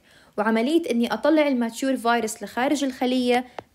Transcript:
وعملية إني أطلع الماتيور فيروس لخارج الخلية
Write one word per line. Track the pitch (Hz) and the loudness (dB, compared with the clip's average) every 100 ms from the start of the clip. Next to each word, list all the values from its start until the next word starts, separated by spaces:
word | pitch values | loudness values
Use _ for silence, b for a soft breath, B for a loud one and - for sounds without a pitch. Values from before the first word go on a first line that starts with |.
| b b b b | b b b b
وعملية | 208 226 240 330 330 | 0 2 2 0 0
إني | 233 233 | -2 0
أطلع | 226 294 311 285 | 0 2 4 4
الماتيور | 254 233 226 269 262 | 2 -2 -2 -2 0
فيروس | 226 233 220 - | 0 0 0 -8
لخارج | 202 - 262 294 | -8 -2 0 0
الخلية | 277 254 254 254 247 240 254 B B | -2 -2 -2 0 2 0 -2 B B